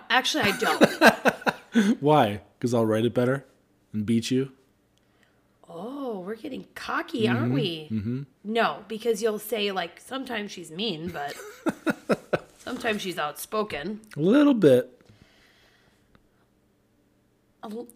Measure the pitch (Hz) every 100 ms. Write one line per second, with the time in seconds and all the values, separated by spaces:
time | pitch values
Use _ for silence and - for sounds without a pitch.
0 | - 240 254 302 - 180 202 - - -
1 | 285 - - - - - - 233 202 262
2 | 139 151 110 104 - _ 123 120 113 110
3 | 117 123 123 135 - _ _ _ _ 107
4 | 104 117 117 127 139 - _ _ _ _
5 | _ _ _ _ _ _ - 170 214 285
6 | 262 202 175 226 302 247 - - - 277
7 | 330 247 220 - 120 135 202 160 151 110
8 | 104 127 143 _ 202 226 185 139 - 220
9 | 233 214 226 208 - 226 202 190 170 -
10 | - 262 262 226 202 - 160 160 226 156
11 | 175 165 143 - 415 - - - 330 -
12 | - 214 - - - _ - 254 233 208
13 | 190 165 151 147 - 214 208 147 170 214
14 | - 143 165 277 285 240 156 127 - -
15 | _ _ _ _ _ _ _ _ _ _
16 | _ _ _ _ _ _ _ _ _ _
17 | _ _ _ _ _ _ 220 214 240